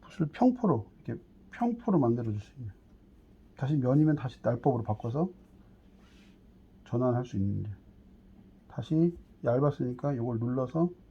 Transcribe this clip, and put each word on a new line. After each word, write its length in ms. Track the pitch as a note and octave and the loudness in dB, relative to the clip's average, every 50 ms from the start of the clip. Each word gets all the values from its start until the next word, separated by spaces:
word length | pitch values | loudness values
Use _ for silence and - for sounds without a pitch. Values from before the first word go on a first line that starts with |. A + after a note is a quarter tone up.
붓을 300 | - - - - E3 D3 - | -20 -20 -4 -4 -4 -4 0
평포로, 540 | - B3 B3+ B3 - - G3+ D3 A2+ G2+ - - - - | 2 4 4 4 4 2 0 0 0 -2 -6 -16 -16 -10
이렇게 180 | - A#2 - - - - - - - | -10 -10 -10 -10 -18 -20 -20 -20 -20
평포로 480 | - - A#3+ A#3+ A3+ A#3 - - F#3+ D3+ | -8 -4 -2 -2 -2 -2 -2 0 2 4
만들어 340 | C3+ A#2 A#2 A#2+ A#2+ A2+ G#2 | 4 4 2 0 -2 -4 -4
주시면 400 | G#2 G2+ - - C#3 B2 G#2 - - - - - - - - - - - - - - - - - | -6 -8 -10 -16 -14 -14 -14 -14 -16 -20 -20 -20 -20 -20 -20 -20 -20 -20 -20 -20 -20 -20 -20 -10
다시 200 | - - C3 D#3 | -6 -2 0 0
면이면 400 | D3 B2+ B2 C3 D3 D#3 D#3 D3+ | 2 2 4 4 6 6 4 2
다시 220 | D3 A#2 B2+ - - - | 0 -2 -8 -10 -4 -2
날법으로 400 | - A#2 A#2 - D3+ C3 A#2 A2 | -2 -2 2 2 2 2 2 0
바꿔서 480 | - G#2+ - - A#2 A2+ C#3+ E3+ F#3+ - - - - - - - - - - - - - - - - - - - - - - - - - - - - - - - | -2 -4 -4 -4 -6 -2 -2 -2 -2 -4 -12 -20 -20 -20 -20 -20 -20 -20 -20 -20 -20 -20 -20 -20 -20 -20 -20 -20 -20 -20 -20 -20 -20 -20 -20 -20 -20 -20 -20 -12
전환할 400 | - - A#2+ B2+ B2+ A#2+ A#2+ B2 | -6 -2 0 0 2 0 0 -2
수 100 | - - | -4 -4
있는데, 340 | G#2 G2 G2+ G2+ G2+ G2 G#2 G2+ - - - - - - - - - - - - - - - - - - - | -2 -2 -2 -2 -4 -6 -6 -10 -12 -14 -20 -20 -20 -20 -20 -20 -20 -20 -20 -20 -20 -20 -20 -20 -20 -20 -14
다시 460 | - - - - D#3+ D#3 E3 F3 E3+ - - - - - - | -10 -10 -4 0 2 4 4 2 2 -2 -16 -20 -20 -6 -2
얇았으니까 680 | A#2+ A#2+ C3 C#3 D3 C#3+ - - B2 B2+ B2 - C#3+ C#3+ | 0 2 4 4 2 0 0 -4 -4 -4 -4 -4 -4 -2
이걸 240 | B2 A2+ A#2+ A#2+ A2+ | -2 -2 -2 -2 -2
눌러서 520 | A#2 B2 B2 C3 C3 B2 - E3 E3+ F3 F3 - - - | -2 -2 -2 -2 -4 -2 0 0 0 0 0 -6 -20 -20